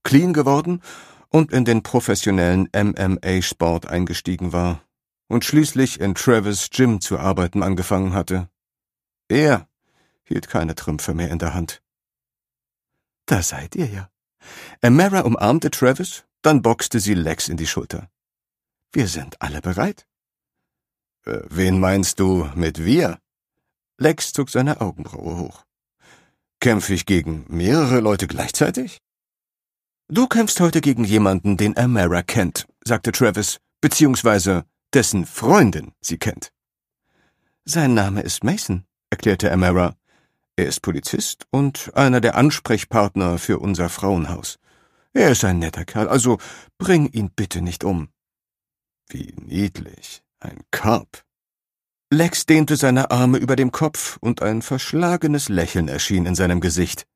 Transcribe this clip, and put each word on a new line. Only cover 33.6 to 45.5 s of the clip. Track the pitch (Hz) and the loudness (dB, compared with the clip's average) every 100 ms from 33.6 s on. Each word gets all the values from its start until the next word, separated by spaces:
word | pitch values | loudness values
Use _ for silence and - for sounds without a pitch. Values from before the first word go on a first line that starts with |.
| _ _ | _ _
"beziehungsweise | 147 - 151 123 113 104 90 90 - _ _ | 0 4 4 4 2 2 2 -2 -4 _ _
dessen | 135 110 98 80 | 0 2 -2 -4
Freundin | - 110 202 120 82 - _ | -4 2 4 4 0 -10 _
sie | - 82 | -10 -6
kennt." | 110 - - _ _ _ _ _ _ _ _ _ _ _ | -6 -8 -18 _ _ _ _ _ _ _ _ _ _ _
"Sein | - 170 139 | -6 0 2
Name | 113 98 98 | 4 2 -2
ist | - - | -6 -4
Mason", | 117 202 - 92 - _ _ | -2 -4 -4 -6 -6 _ _
erklärte | 107 110 95 98 | -2 0 2 2
Amara. | 90 90 90 87 - _ _ _ _ _ - | 2 4 4 0 -4 _ _ _ _ _ -4
"Er | 82 | -4
ist | - | -2
Polizist | - 73 - - - - - | -4 -6 -6 -6 -6 -10 -6
und | 135 139 139 - - | -2 -2 -4 -6 2
einer | 135 123 | 4 4
der | 113 - | 2 4
Ansprechpartner | 143 - - 110 - 113 101 101 90 85 | 2 2 -2 -2 0 0 2 0 0 -2
für | - 98 | -2 -2
unser | 98 87 85 | -2 -2 -4
Frauenhaus. | - 98 92 76 87 - - _ _ _ _ _ | -2 0 0 -2 -6 -10 -16 _ _ _ _ _
Er | 269 185 | 2 4
ist | 120 | 4
ein | 101 | 2